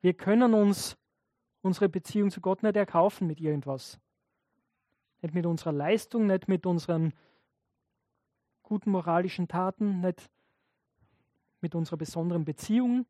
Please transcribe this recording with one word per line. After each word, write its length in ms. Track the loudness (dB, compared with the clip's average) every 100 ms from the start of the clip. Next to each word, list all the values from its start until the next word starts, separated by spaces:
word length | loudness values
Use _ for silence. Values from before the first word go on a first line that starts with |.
Wir 100 | 2
können 400 | 0 2 4 6
uns 460 | 6 4 2 -4 -12 _ _ _ _ _ _
unsere 260 | -2 2 0
Beziehung 420 | 0 -4 0 0
zu 100 | 0
Gott 220 | -4 0
nicht 140 | 0 0
erkaufen 500 | 2 4 2 2 -4
mit 140 | -2
irgendwas. 580 | -2 -4 -4 -10 -10 -20 _ _ _ _ _ _ _ _ _ _ _ _
Nicht 120 | -6
mit 120 | -4 -2
unserer 260 | -2 -4
Leistung, 540 | -2 0 0 0 0 2
nicht 220 | 2 0
mit 180 | -2 0
unseren 480 | -2 0 0 0 -2 _ _ _ _ _ _ _ _ _ _ _ _ _ _
guten 280 | _ -4 0
moralischen 580 | 0 2 0 0 -4 -4
Taten, 520 | -2 -4 -2 -2 0
nicht 300 | -2 -4 -14 _ _ _ _ _ _ _ _ _ _ _ _ _
mit 140 | -6
unserer 240 | -4 -4 -6
besonderen 460 | -6 -4 -2 -2
Beziehung. 640 | -4 -6 0 2 2 0